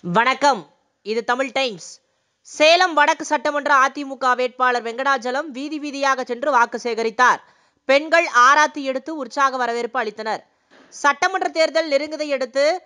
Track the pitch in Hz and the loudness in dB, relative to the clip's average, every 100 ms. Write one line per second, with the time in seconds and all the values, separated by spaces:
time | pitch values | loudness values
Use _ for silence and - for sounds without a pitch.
0 | 175 180 240 262 285 233 147 _ _ _ | 0 0 0 2 0 0 -6 _ _ _
1 | 202 226 233 247 269 269 269 185 - - | -6 -6 -2 -2 -2 -2 -4 -6 -18 -20
2 | _ _ _ _ _ - 311 349 370 294 | _ _ _ _ _ 2 4 6 4 2
3 | 294 320 311 294 294 294 285 277 269 277 | 2 0 -2 -4 -2 -4 2 2 2 -2
4 | 277 262 262 247 254 254 254 247 226 233 | -12 -4 -2 0 -2 0 0 0 -4 -4
5 | 269 269 240 254 311 247 294 302 294 277 | -2 -2 -2 -6 -6 -10 -10 -10 -10 -4
6 | 277 254 247 240 285 254 240 233 240 220 | -2 -2 -4 -6 0 2 2 -2 -6 -4
7 | 226 208 247 190 _ _ _ _ - 277 | -4 2 2 2 _ _ _ _ 0 0
8 | 311 330 330 247 247 294 302 294 269 262 | 4 2 4 4 6 6 2 0 -6 -6
9 | 269 320 240 294 269 254 240 233 233 254 | -8 -10 -8 -2 -2 0 -4 -2 -4 -4
10 | 220 208 220 196 _ _ _ _ _ - | -6 -6 -6 -8 _ _ _ _ _ -2
11 | 285 285 370 381 359 320 320 302 320 277 | 0 0 -2 -2 -4 0 0 0 0 -2
12 | 302 302 302 277 247 269 294 359 | -2 -6 -4 -4 -4 0 0 0